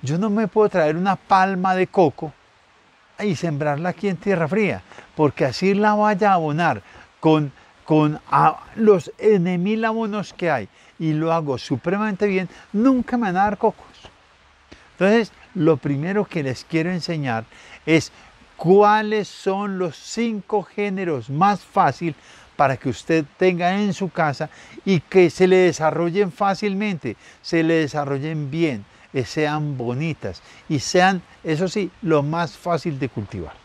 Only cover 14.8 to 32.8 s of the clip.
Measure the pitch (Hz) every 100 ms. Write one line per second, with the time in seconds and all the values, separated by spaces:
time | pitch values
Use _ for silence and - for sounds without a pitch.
14.8 | _ _ 185 226 214 - - 208 156 147
15.8 | 151 139 160 196 202 175 135 123 - 160
16.8 | 165 185 156 165 139 113 113 - - -
17.8 | - 160 - - - _ _ _ 160 196
18.8 | 208 214 214 214 196 - - 190 208 190
19.8 | 180 - - - 233 214 - 214 175 -
20.8 | 202 190 185 143 113 139 196 202 - -
21.8 | 175 - 170 143 - - - _ 139 131
22.8 | 139 113 - 165 147 _ 185 175 175 190
23.8 | 208 180 190 - 156 135 156 - - -
24.8 | - 190 - 190 175 - 185 185 185 151
25.8 | 156 151 170 175 202 - 202 190 208 190
26.8 | 208 175 123 101 - - - 165 160 165
27.8 | 151 151 143 139 147 160 143 151 165 117
28.8 | 98 _ _ 139 123 - 151 151 147 135
29.8 | 117 123 160 147 107 92 - - - 151
30.8 | - 185 185 190 - - 175 156 185 214
31.8 | 185 _ - 151 143 160 170 - - 170